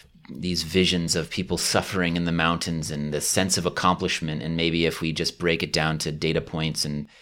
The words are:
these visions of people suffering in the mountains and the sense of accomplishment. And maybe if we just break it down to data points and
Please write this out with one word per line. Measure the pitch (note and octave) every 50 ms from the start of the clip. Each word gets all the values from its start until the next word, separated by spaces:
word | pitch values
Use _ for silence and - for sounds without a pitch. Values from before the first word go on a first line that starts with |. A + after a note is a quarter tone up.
| - - - - - -
these | - - F2 F2+ F2 - E2
visions | D#2 D#2+ F#2 F#2 E2+ F#2 F2 E2+ D#2+ D2
of | E2+ D#2+ -
people | - G2+ F2+ - F2+
suffering | E2+ - - - G2 - - G2+ F#2 F2 E2+ E2+
in | F2 E2+
the | E2+ E2+
mountains | E2 D#2+ E2 E2+ E2+ - F2+ E2 D#2+ D#2 D#2
and | D2+ D2 D2 D2+ D2+
the | D2
sense | - - - G2 F#2+ F#2 -
of | G2 E2+
accomplishment. | F2 - - - F2+ F2+ D#2+ F#2 F2 - - E2 D#2 D#2 C#2+
And | - E2 E2
maybe | E2 E2 E2 E2 E2 E2
if | D#2+ - -
we | E2 E2 D#2
just | E2 E2 - - -
break | F2 E2+ E2 D#2+ E2+
it | D#2
down | - E2 D#2 D#2+ D#2+ D2+
to | - D#2
data | D2+ D2+ D#2+ D#2+ D#2 D#2+
points | - - - D#2+ D#2+ D#2 D2+ - -
and | D2 D2 D2 D2 - - -